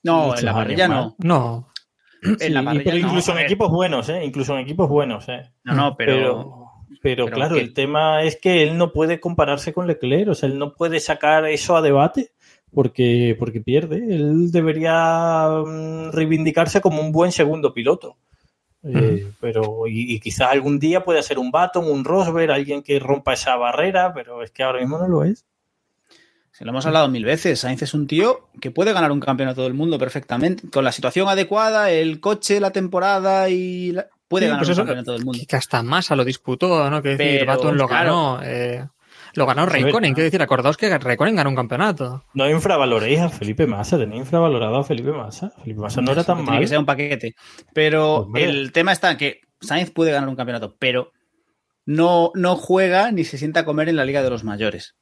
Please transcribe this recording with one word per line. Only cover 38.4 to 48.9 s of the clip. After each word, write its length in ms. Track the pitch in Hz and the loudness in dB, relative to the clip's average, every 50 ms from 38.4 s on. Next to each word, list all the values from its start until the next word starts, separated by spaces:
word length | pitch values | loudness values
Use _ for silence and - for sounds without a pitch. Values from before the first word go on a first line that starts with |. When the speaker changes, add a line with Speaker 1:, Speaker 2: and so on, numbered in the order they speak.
| 139 | -6
Speaker 3:
eh, 440 | 131 123 123 123 123 120 127 135 143 _ _ _ _ - - - - _ | -6 -4 -4 -4 -4 -4 -6 -10 -12 _ _ _ _ -20 -20 -20 -10 _
lo 100 | - 139 | 0 0
ganó 160 | 131 127 143 | 2 2 2
Speaker 2:
A 20 | 165 | 2
ver, 80 | 185 - 135 | 2 2 2
Speaker 3:
Raikkonen, 280 | 127 143 170 233 214 147 | 2 2 2 2 2 2
Speaker 2:
no. 40 | 131 | 2
Speaker 3:
quiero 100 | 151 160 | 2 2
decir, 160 | 160 156 180 | 2 2 0
acordaos 360 | 151 - 139 127 120 139 151 | 2 2 2 2 2 0 0
que 200 | - - 208 180 139 | 2 0 0 0 0
Raikkonen 360 | 120 127 120 113 147 208 226 | 0 -2 0 2 2 2 2
ganó 140 | 180 143 139 | 2 0 0
un 60 | 135 | 0
campeonato. 680 | 127 123 110 123 127 190 214 180 147 135 123 127 135 _ _ | -2 -2 -2 -2 0 0 0 0 -2 -6 -8 -8 -12 _ _
Speaker 2:
No 160 | _ 135 135 143 | _ 0 2 2
infravaloréis 680 | 156 165 165 - 180 151 135 127 117 110 107 117 143 160 | 2 2 2 2 2 2 4 2 2 2 2 2 2 2
a 80 | 175 165 | 2 0
Felipe 380 | - - 104 104 107 - 160 | -2 -4 -6 -4 0 0 0
Massa, 320 | 131 110 98 - - 185 156 | 0 0 -4 -2 0 0 0
tenéis 220 | 117 104 107 120 | 0 -2 -6 -10
infravalorado 540 | 139 127 170 170 165 165 139 117 113 107 113 135 | -6 -2 0 2 2 2 2 0 0 0 0 -2
a 60 | 139 | 0
Felipe 260 | - 156 117 123 139 | -2 -4 -4 -2 -4
Massa. 380 | 156 139 113 110 107 - 180 214 _ - | -4 -6 -8 -12 -12 -12 -12 -12 _ -14
Felipe 180 | - 117 107 107 | -14 -12 -10 -8
Massa 200 | 104 107 113 123 | -8 -6 -4 -2
no 120 | 123 127 | 0 0
era 100 | 139 165 170 | 0 0 0
tan 120 | 185 175 170 | 0 -2 -2
Speaker 1:
Tiene 120 | 147 - | -2 -2
que 40 | - 135 | -2 -2
Speaker 2:
mal. 80 | 147 - | 0 0
Speaker 1:
ser 100 | 147 151 | 0 0
un 80 | 147 | 2
paquete. 480 | 139 143 127 147 147 147 117 - 113 - _ - - - - - _ _ | 0 0 -2 -2 -4 -4 -6 -6 -10 -12 _ -20 -20 -20 -20 -20 _ _
Pero 400 | 156 156 151 151 156 156 151 151 - | 0 2 2 4 2 2 2 2 0
Speaker 2:
Hombre. 260 | 101 98 110 143 147 | -2 -2 0 0 0
Speaker 1:
el 280 | 143 143 139 135 127 | 0 0 -2 -6 -2
tema 200 | - 165 170 196 | 0 0 2 2